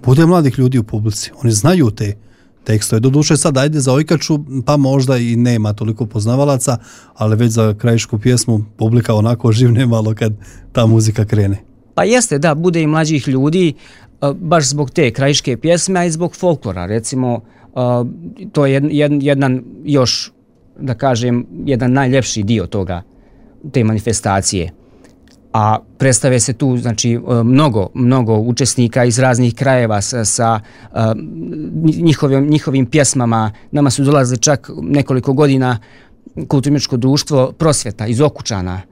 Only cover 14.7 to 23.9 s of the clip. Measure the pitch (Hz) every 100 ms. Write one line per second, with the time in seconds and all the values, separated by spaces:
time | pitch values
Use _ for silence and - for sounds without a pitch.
14.7 | 143 143 - 135 107 139 147 - 117 156
15.7 | 175 - 185 175 160 175 - 180 156 110
16.7 | 90 90 107 113 131 127 117 - _ -
17.7 | - 123 123 120 - 170 - - - 139
18.7 | 135 143 147 147 147 139 139 135 127 123
19.7 | - - 143 127 - - _ _ _ _
20.7 | - 135 117 139 117 123 120 - 165 165
21.7 | 127 123 131 131 135 117 - 101 113 85
22.7 | 104 90 87 - _ _ - - _ 151
23.7 | 135 110